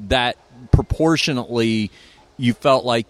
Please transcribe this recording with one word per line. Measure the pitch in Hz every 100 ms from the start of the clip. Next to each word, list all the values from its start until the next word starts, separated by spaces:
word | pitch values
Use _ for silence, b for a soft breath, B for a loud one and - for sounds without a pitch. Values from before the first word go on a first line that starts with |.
| 101
that | 131 123 - _ 120 123
proportionately | 139 117 - 160 156 - 127 113 117 113 110 104 b b b b -
you | 120
felt | 117 143 131
like | 123 117